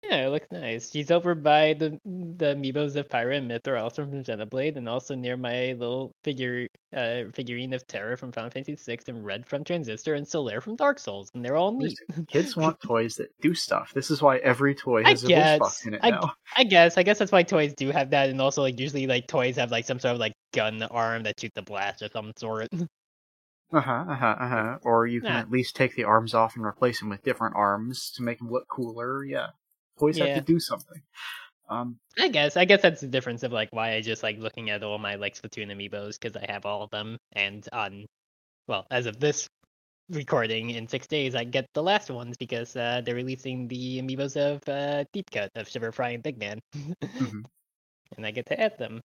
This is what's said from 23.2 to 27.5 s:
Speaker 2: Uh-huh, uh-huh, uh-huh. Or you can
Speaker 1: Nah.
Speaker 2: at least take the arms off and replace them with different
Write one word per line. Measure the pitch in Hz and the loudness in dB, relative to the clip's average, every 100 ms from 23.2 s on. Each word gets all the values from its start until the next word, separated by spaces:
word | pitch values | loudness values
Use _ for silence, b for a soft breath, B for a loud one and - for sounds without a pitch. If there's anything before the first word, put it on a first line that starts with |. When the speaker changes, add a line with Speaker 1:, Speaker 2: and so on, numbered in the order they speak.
| _ _ _ _ _ | _ _ _ _ _
Speaker 2:
Uh-huh, | 160 131 120 175 | 0 2 -2 -4
uh-huh, | 139 123 107 | 0 2 2
uh-huh. | 123 120 110 127 | 0 0 -2 -2
Or | 120 117 117 | 4 4 4
you | 120 | 0
can | 120 | -2
Speaker 1:
Nah. | 147 | -2
Speaker 2:
at | 110 | 0
least | 127 123 - | 0 -2 0
take | 131 | 0
the | - | 2
arms | 107 110 113 | 4 6 6
off | 117 113 123 | 2 2 0
and | |
replace | 110 - 123 117 | -6 0 0 0
them | 107 | -6
with | 101 | -4
different | - 120 113 | -4 -2 -2